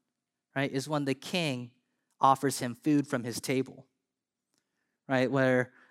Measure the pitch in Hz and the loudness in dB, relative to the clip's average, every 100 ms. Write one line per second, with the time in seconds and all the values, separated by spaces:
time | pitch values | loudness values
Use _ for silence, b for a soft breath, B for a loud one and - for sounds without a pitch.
0 | _ _ _ _ _ 135 139 135 143 147 | _ _ _ _ _ -4 -2 -4 -2 -2
1 | 139 131 - 180 156 123 123 _ _ _ | -2 -4 -4 -2 -2 -4 -10 _ _ _
2 | _ - 135 131 139 - 123 113 156 147 | _ 2 4 4 0 -2 -4 -2 2 2
3 | 139 127 120 107 - 131 131 - - _ | 2 -4 -4 -6 -2 -2 -2 -10 -20 _
4 | _ _ _ _ _ _ _ _ _ _ | _ _ _ _ _ _ _ _ _ _
5 | - 127 127 135 131 127 123 b b | -2 0 2 2 4 2 0 b b